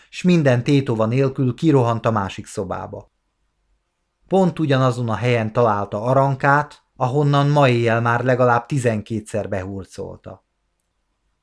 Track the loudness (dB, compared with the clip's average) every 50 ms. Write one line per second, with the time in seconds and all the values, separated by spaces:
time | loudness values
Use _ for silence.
0 | _ _ -10 -4 0 2 2 4 4 2 2 2 2 2 2 2 2 0 0 0
1 | 0 0 0 0 0 0 0 -2 -2 -2 -2 0 2 2 4 4 4 2 0 0
2 | 0 -2 0 0 -2 -4 -6 -10 -14 -12 -8 -8 -8 -6 -8 -10 -10 -12 -14 -16
3 | -18 _ _ _ _ _ _ _ _ _ _ _ _ _ _ _ _ _ _ _
4 | _ _ _ _ _ -2 2 2 2 2 0 0 0 0 2 2 2 2 0 0
5 | -2 -4 -4 -2 0 0 0 0 0 -2 0 0 2 2 2 0 -2 -4 -6 -4
6 | -2 0 2 2 2 0 0 0 2 2 2 2 0 -2 -8 -20 _ _ _ -6
7 | -4 -2 0 0 0 2 2 2 2 2 2 4 4 4 4 2 2 0 0 0
8 | 0 0 0 0 0 0 0 2 2 2 2 0 -2 -2 -4 -2 -2 0 -2 -2
9 | -4 -6 -8 -8 -8 -6 -6 -6 -6 -6 -6 -8 -8 -8 -10 -12 -14 -14 -14 -14
10 | -14 -14 -14 -16 -18 -18 -20 -20 _ _ _ _ _ _ _ _ _ _ _ _
11 | _ _ _ _ _ _ _ _